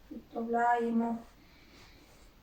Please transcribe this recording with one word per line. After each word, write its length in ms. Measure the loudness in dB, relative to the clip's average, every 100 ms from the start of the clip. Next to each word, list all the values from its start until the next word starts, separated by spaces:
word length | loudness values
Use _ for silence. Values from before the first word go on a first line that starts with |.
| -18
Відправляємо. 1080 | -18 -12 -8 -2 2 4 2 2 0 0 -4 -10 -20 -20 -20 -20 -20 -20 -20 -20 -20 -20 -20